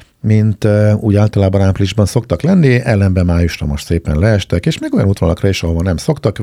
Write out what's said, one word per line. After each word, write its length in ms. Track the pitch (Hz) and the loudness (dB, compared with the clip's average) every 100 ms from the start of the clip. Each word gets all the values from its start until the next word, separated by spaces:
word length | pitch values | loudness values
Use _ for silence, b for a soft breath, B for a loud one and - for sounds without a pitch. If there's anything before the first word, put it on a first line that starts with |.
| B _ | B _
mint, 420 | 110 107 110 98 | 0 2 2 0
ö, 280 | 107 104 104 | 0 2 2
úgy 240 | 104 104 101 | 2 2 2
általában 440 | 104 101 95 98 | 2 2 0 2
áprilisban 460 | 95 95 98 110 98 | 0 0 -2 0 0
szoktak 360 | 123 - - | -2 -2 -2
lenni, 380 | 156 190 143 123 | 0 2 4 2
ellenben 440 | 123 104 98 92 | 2 2 2 2
májusra 420 | 87 87 85 - 73 | 2 2 0 -2 -6
most 180 | 73 - | -6 -4
szépen 320 | 85 - 76 | -4 -2 0
leestek, 480 | 107 101 - 90 160 | 2 0 -2 -4 -2
és 120 | - | -4
még 160 | 311 | -4
olyan 140 | 262 101 | 0 0
útvonalakra 400 | 98 82 87 98 | 0 -2 0 -2
is, 140 | 92 | -2
ahova 200 | 85 82 | -2 -2
nem 140 | 92 82 | -2 -2
szoktak. 420 | - 143 110 - | -4 -2 -4 -4